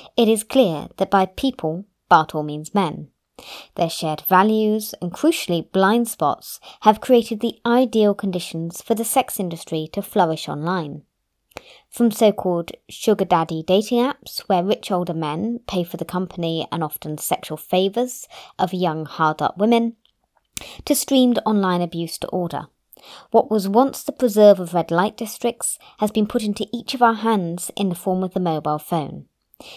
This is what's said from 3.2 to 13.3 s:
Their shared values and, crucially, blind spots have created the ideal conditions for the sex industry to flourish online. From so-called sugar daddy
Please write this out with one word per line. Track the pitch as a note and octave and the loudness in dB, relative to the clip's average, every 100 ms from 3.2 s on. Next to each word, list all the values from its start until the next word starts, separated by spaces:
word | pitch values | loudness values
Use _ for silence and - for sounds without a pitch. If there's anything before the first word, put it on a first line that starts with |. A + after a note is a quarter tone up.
| _ - - - - | _ -20 -20 -20 -14
Their | - E3+ | -4 -4
shared | - D#3+ D#3 - | -2 -6 -6 2
values | F#3 G#3 A3 G#3+ G#3+ G#3+ - | 4 4 2 2 0 -4 -8
and, | F3+ | -10
crucially, | - D4+ D#4+ - E3+ - | 0 0 0 -2 -4 -2
blind | F#3+ F#3+ A#3 A#3 | 2 4 4 0
spots | - D3 - - - - - | 0 0 -2 -8 -18 -20 0
have | A3 G#3 | 2 2
created | - B3 A3+ G#3+ | 4 4 4 -4
the | A#3 - A#3+ | -6 -4 0
ideal | A#3+ C4 A3 G#3 | 2 2 4 2
conditions | G3+ G3 F3+ F3 E3 E3 - | 2 -2 -4 -6 -8 -8 -10
for | - | -4
the | A3 | -4
sex | A3+ C4+ B3+ - | 0 0 0 -4
industry | F#3 E3+ - E3 D#3 | -6 -6 -6 -6 -6
to | - | -8
flourish | G3+ G#3+ E3+ D#3 - | -4 0 2 0 -6
online. | D3 D#3+ F#3 D3+ D3 _ _ _ _ _ - - - _ | -6 -4 -4 -6 -12 _ _ _ _ _ -20 -20 -20 _
From | - A#3+ | 0 0
so-called | G#3 A3 G3+ F#3 F3 E3+ - _ | 4 2 4 -2 -2 -4 -12 _
sugar | - - G#3 | -4 0 0
daddy | F#3 | 2